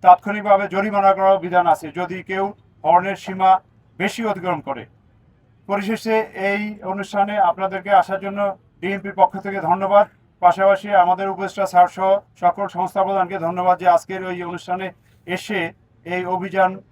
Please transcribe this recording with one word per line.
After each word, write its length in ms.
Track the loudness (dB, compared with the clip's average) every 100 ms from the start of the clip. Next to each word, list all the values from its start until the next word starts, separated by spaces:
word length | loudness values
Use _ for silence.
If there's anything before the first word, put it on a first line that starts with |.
তাৎক্ষণিকভাবে 640 | 6 4 4 -4 2 2 2
জরিমানা 460 | -4 -2 2 2
করার 240 | 2 2 2
বিধান 300 | 2 0 2
আছে 240 | 0 -2
যদি 320 | -8 -8 -8
কেউ 300 | -8 -4 -4 -6 _ _
হর্নের 320 | 2 2 2 -6
সীমা 440 | -8 0 4 4 _ _ _ _
বেশি 280 | -6 -4 -6
অতিক্রম 360 | -4 -4 -6
করে। 240 | -6 -10 -12 _ _ _ _ _ _ _ -6
পরিশেষে 480 | -6 -4 -6 -2 -2 -2
এই 500 | -4 -4 -2 -6 -10
অনুষ্ঠানে 560 | -8 -8 -6 -2 -2 2
আপনাদেরকে 520 | 0 0 -4 -6 2
আসার 280 | 2 2 -4
জন্য 360 | -6 -4 -4 -4 _ _
ডিএমপির 320 | -6 -6 -8
পক্ষ 260 | 0 0 0
থেকে 220 | -8 -6
ধন্যবাদ। 460 | -2 -2 4 4 4 _ _ _
পাশাপাশি 560 | 2 4 2 2 2 2
আমাদের 340 | 4 2 -2
উপদেষ্টা 360 | -4 -8 -4 0
স্যার 220 | 4 4
সহ 320 | 4 0 0 -2 _
সকল 320 | -2 0 -6
সংস্থা 360 | -4 -4 -2
প্রধানকে 340 | -2 0 -2 -4
ধন্যবাদ 420 | -6 -2 0 2
যে 80 | 4
আজকের 400 | 2 0 -8 -8
এই 160 | -8
অনুষ্ঠানে 480 | -8 -10 -8 -8 -8 -12 _ _ -8
এসে 480 | -8 -4 -4 -4 -8 _ _ -8
এই 200 | -6 -4
অভিযান 560 | -4 -4 0 0 0 -16